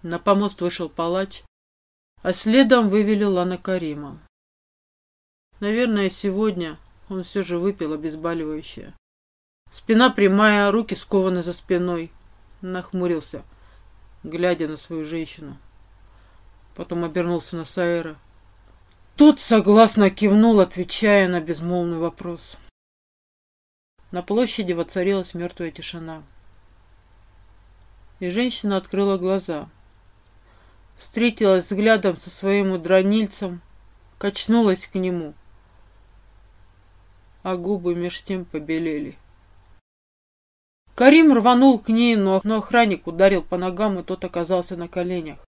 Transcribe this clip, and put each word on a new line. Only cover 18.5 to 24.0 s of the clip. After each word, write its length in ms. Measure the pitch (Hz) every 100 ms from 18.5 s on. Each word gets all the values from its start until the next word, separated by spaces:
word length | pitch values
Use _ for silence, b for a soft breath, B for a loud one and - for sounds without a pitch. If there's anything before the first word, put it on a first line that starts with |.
| _ _ _ _ _ _ -
Тот 240 | 294 294
согласно 680 | - 226 180 208 226 214 196
кивнул, 500 | 190 208 202 226 214
отвечая 680 | 180 175 180 - 214 202 185
на 120 | 175
безмолвный 600 | 156 156 170 180 175 165
вопрос. 580 | 165 160 175 170 - - - _ _ _ _ _ _ _ _ _ _ _ _ _